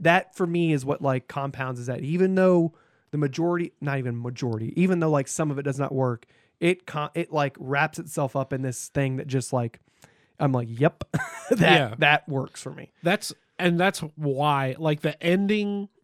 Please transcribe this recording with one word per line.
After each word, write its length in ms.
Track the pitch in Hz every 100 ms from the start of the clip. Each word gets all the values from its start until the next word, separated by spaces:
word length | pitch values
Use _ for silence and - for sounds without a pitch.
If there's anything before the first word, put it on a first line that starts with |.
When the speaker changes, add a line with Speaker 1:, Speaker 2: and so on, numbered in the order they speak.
Speaker 1:
that 340 | 165 180 -
for 120 | - 180
me 260 | 170 165
is 120 | 147
what, 160 | 131 147
like, 280 | 143 131 -
compounds 520 | - 139 135 131 123
is 60 | 120
that 160 | 123
even 320 | 131 170 190
though 400 | 190 185 180 165 - _ _ _
the 60 | 147
majority, 540 | 156 135 165 175 175 -
not 180 | 147 139
even 220 | 127 117
majority, 520 | 120 127 123 110 113 -
even 200 | 185 180
though, 100 | 160
like, 180 | 147 135
some 220 | - 156
of 80 | 139
it 40 |
does 160 | 143 131
not 140 | 143
work, 320 | 139 127 117 - _ _ _
it 260 | 170 180 -
con-, 240 | 156 147
it, 180 | 170 170
like, 240 | 151 143 -
wraps 400 | 131 139 156 160
itself 380 | 160 - 135 139
up 160 | 131
in 100 | 135
this 260 | 131 120 -
thing 280 | 147 135 131
that 100 | 147
just, 260 | 131 120
like, 280 | 131 117 - _ _ - _ _ -
I'm 140 | 147
like, 160 | 131 117
"Yep, 340 | 113 151 - -
<laughs> 380 | - - - -
that, 100 | 220
Speaker 2:
Yeah. 340 | 165 151 127 120
Speaker 1:
that 300 | 147 147 -
works 340 | 135 - -
for 80 | -
me." 220 | 143 - _
Speaker 2:
That's, 300 | 165 202 - - _ -
and 220 | 180 170
that's 200 | 190 190 156 -
why, 600 | 151 135 147 143 135 131
like, 220 | 156 151
the 200 | 160 147
ending 640 | 170 185 196 214 202 202 202 _